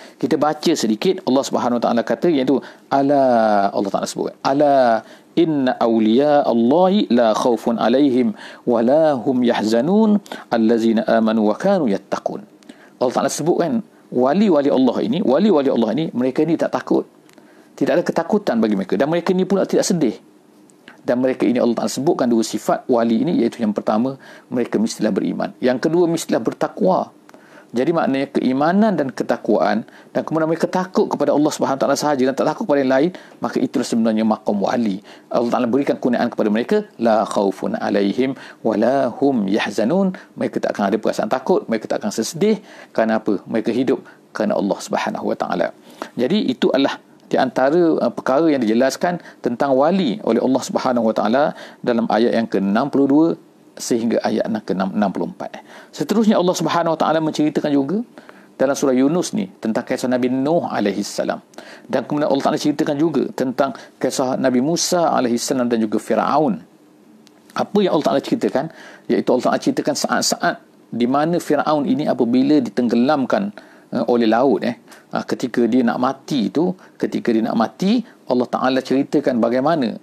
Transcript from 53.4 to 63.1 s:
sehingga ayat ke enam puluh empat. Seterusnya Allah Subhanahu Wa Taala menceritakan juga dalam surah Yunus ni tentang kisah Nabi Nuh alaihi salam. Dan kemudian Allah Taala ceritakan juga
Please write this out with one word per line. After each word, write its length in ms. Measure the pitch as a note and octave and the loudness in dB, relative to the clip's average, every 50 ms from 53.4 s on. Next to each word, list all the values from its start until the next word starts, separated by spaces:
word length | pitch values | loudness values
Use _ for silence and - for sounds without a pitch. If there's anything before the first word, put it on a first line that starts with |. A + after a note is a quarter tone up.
| - - _ _ - - | -10 -20 _ _ -20 -20
sehingga 480 | - - - - C3 A2+ A2+ A#2 A2 G#2+ | -16 -10 -4 -2 -2 0 0 0 0 0
ayat 320 | - G#2+ A2 A2 - - A2+ G#2+ - | 0 -2 -2 -2 -2 -2 -4 -6 -4
ke 80 | - F#2+ | -4 -4
enam 340 | F#2 F#2+ F#2+ G2 G#2 G#2 F#2+ F2+ | -2 -2 -4 -2 -2 -2 -2 -2
puluh 160 | F#2+ E2+ E2+ | -4 -6 -8
empat. 320 | - - - - - - - - - - - - - | -8 -12 -14 -14 -14 -16 -20 -20 -20 -20 -20 -16 -8
Seterusnya 400 | - D#3 - G#3 A3 A3 G3+ A3+ | -8 -4 0 2 2 4 4 4
Allah 160 | - F3+ F#3 | 4 2 2
Subhanahu 420 | E3+ - E3 D3+ D3+ E3+ E3 E3+ D#3+ | 0 0 -2 -2 0 0 0 0 0
Wa 60 | D#3+ - | 0 0
Taala 160 | - D#3 D#3+ D#3+ | 0 0 0 0
menceritakan 480 | D#3 D3+ - D3+ D3+ C#3+ - - D3+ | -2 -2 0 0 0 0 -2 -2 0
juga 320 | C#3+ C#3+ C#3 C#3 F3+ A3 B3 - - - - - - - - - - - | 0 0 -2 -2 -4 -6 -6 -8 -14 -20 -20 -20 -20 -20 -20 -12 -4 -2
dalam 160 | C3 C3+ C#3 | 0 0 0
surah 160 | - D3 C#3 B2+ | 0 0 0 2
Yunus 380 | B2+ C3+ C#3+ E3 F3+ D#3+ - | 2 2 2 2 0 -2 -2
ni 160 | - A2 G2 F#2 - - - | -4 -6 -6 -6 -10 -8 -6
tentang 240 | A2+ G#2+ A#2+ A#2+ | -4 -4 -4 -4
kisah 240 | - C3 B2 - B2 | -6 -6 -4 -2 -2
Nabi 160 | B2+ B2 B2+ | -2 0 0
Nuh 400 | B2 B2+ C3 C3+ D3 E3+ E3+ B2 | 0 -2 -2 -2 0 0 0 -2
alaihi 340 | - A#2+ B2 G#2 G#2 F#2 G2+ G2+ | -2 -4 -2 -2 -2 -2 -2 -6
salam. 320 | - - - - F#2+ F2+ - - _ - - - - - - - | -6 -6 -6 -4 -4 -6 -8 -8 _ -20 -20 -20 -20 -20 -20 -10
Dan 160 | - - C3 A#2 | -6 -4 -4 -4
kemudian 240 | - D3+ D3 D3 | -2 -2 -2 0
Allah 160 | - C3+ C#3 - | 0 0 2 2
Taala 160 | - D3+ C#3+ | 0 0 0
ceritakan 400 | - D3 D3 - D3+ D#3 D3 C#3 | 0 -2 0 0 -2 -2 0 0
juga 320 | D#3+ E3+ | 0 0